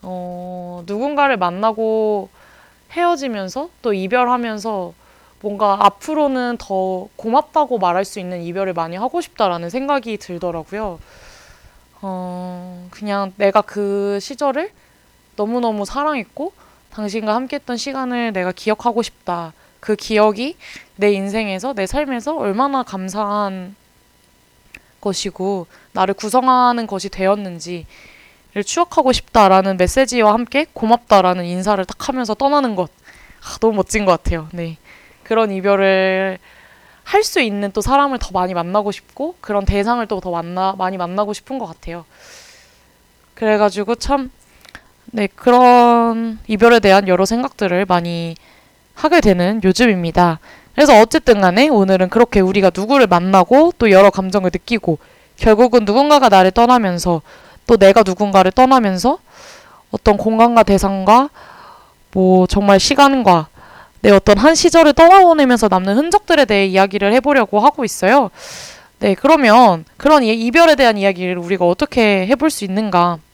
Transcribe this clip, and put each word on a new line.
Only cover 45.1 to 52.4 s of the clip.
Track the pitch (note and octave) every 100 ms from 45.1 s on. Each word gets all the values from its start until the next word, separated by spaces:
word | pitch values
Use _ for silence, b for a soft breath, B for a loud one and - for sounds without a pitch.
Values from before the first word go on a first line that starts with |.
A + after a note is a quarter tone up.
| A3+ G3+ _
그런 | - B3 B3 B3 A#3+ A#3 A#3 A3+ A3+ A3 -
이별에 | G#3+ A#3 A#3
대한 | G3+ F#3+ G3
여러 | F3+ F#3+
생각들을 | A#3 C4+ - G3 F3+ F#3+
많이 | F3+ E3+ E3+ E3+ E3 b b b b b -
하게 | - E4+
되는 | A3+ F3+ F3+ A3
요즘입니다. | F#3+ F#3 A#3+ F#3 E3+ D#3+ F3 D#3+ b b b
그래서 | - D4+ A3+
어쨌든 | A3 D#4+ - G#3
간에 | F#3 F#3 D4
오늘은 | A#3 F#3+ F#3+ F#3
그렇게 | A3+ A#3
우리가 | G#3